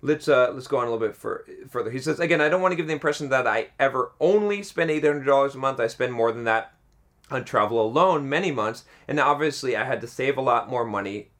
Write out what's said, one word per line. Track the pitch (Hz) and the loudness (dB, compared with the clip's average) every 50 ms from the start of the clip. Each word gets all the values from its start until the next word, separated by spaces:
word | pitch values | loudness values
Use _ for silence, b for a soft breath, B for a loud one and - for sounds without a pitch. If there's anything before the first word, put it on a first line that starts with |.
| - | 2
let's, | 135 156 151 - | 0 0 0 2
uh, | - 139 127 127 120 - | 2 4 4 4 2 0
let's | 131 127 | -6 -6
go | - - 131 | -4 -2 -2
on | 120 120 | 0 0
a | |
little | 117 113 110 | -2 -2 -2
bit | 107 101 | -4 -4
fur-, | - - 107 98 - - - - - - - | -6 -8 -8 -8 -8 -10 -16 -18 -20 -20 -10
further. | - 123 113 110 | -6 -6 -4 -4
He | 120 131 | -6 -6
says, | 131 156 151 151 | -4 -4 -2 -2
"Again, | 170 165 170 160 | 0 0 2 2
I | 147 151 | 2 2
don't | 165 185 185 | 2 2 2
wanna | 185 185 | 0 0
give | 165 170 | 0 -4
the | 156 160 | -4 -4
impression | 147 - 151 147 - 151 139 | -2 -2 -2 -2 -2 -2 0
that | 135 131 127 | 0 0 2
I | 117 107 113 110 - _ _ | 2 0 0 -2 -6 _ _
ever | 139 135 131 131 123 - - _ | 0 0 2 0 -4 -4 -4 _
only | - 170 202 214 208 208 202 202 202 | 2 4 4 4 2 2 -2 -4 -6
spend | - - - 165 160 | -8 -4 -2 0 0
eight | 156 156 147 | 0 2 2
hundred | 147 147 147 135 | 2 0 2 2
dollars | 135 139 139 139 139 135 | 2 4 4 4 2 -2
a | 131 | -2
month. | 131 135 131 120 | -4 -4 -2 0
I | 117 | -2
spend | 113 - - 127 123 123 | -2 0 -2 -4 -4 0
more | 117 113 117 113 | 0 0 0 0
than | 117 117 | -2 0
that | 113 110 113 - - _ _ _ _ _ _ _ _ _ _ _ _ | 0 0 0 0 -6 _ _ _ _ _ _ _ _ _ _ _ _
on | 139 127 - | -8 -8 -8
travel | - - 120 104 107 117 117 | 0 2 2 2 2 2 2
alone | 110 110 117 151 180 190 175 151 143 135 | 0 2 4 4 4 4 4 2 0 0
many | 143 160 196 185 | -2 0 0 -2
months, | 147 123 107 110 113 - - b b b b b | -2 -2 -2 -2 -4 -6 -14 b b b b b
and | 139 147 | 0 2
obviously | 139 139 147 139 151 156 147 - - 131 120 | 4 4 4 2 2 -2 -2 -2 -4 -2 -2
I | 107 113 | -2 0
had | 127 131 - - | -2 -4 -6 -6
to | |
save | 117 - - 131 135 139 | -12 -8 -4 -2 -2 0
a | 131 135 | 0 2
lot | 123 120 117 - 101 | 2 2 2 0 -2
more | 127 123 117 | -4 -4 -2
money | 117 104 101 98 98 101 104 104 _ _ _ | -2 -2 -4 -4 -4 -8 -8 -12 _ _ _